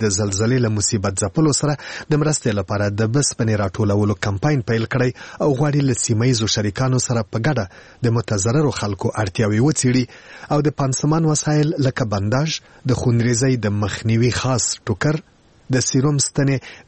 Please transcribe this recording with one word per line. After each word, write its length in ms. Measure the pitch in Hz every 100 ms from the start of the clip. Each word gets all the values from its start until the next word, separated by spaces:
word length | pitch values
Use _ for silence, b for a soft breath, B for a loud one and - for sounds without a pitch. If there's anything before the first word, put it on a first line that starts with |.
د 80 | 107 92
زلزلې 420 | 104 95 110 127
له 60 | 113
مصیبت 400 | 107 98 107 101 92
ځپلو 300 | 101 - 156 135
سره 120 | 147 147 B B B
د 100 | 147
مرستې 280 | 151 - 123 101
لپاره 260 | 95 101 101 101
د 100 | 110
بسپنې 400 | 131 139 - 113 107
راټولولو 520 | 98 - 104 104 107 101 104
کمپاین 340 | 98 151 147 -
پیل 160 | 113 110
کړی 180 | 127 127 - B B
او 60 | 156 127
غواړي 220 | 147 143 139
له 60 | 120
سیمه 260 | - 110 123
ییزو 180 | 117 107
شریکانو 460 | - 104 98 131 127 -
سره 180 | 117 107
په 60 | 117 147
ګډه 180 | 131 95 B B B
د 100 | 120 117
متضررو 540 | - 107 110 135 151 -
خلکو 300 | 104 101 113
اړتیاوې 500 | - 104 - 104 107 139
وڅېړي 380 | 156 127 127 120 B B B B
او 40 | 147 147
د 100 | -
پانسمان 460 | 139 131 147 160 160
وسایل 420 | 151 - 151 151 185 135
لکه 200 | - 113
بنداژ، 380 | 101 101 127 156 - B B 127
د 120 | 120
خونریزۍ 540 | 123 117 117 117 135 127
د 100 | 104 104
مخنیوي 500 | 104 - 113 113 120 -
خاص 320 | 127 127 - -
ټوکر، 340 | - 107 147 156 - _ _ _ -
د 80 | 127 -
سیروم 340 | 135 143 143 -
ستنې، 320 | - 139 135 B B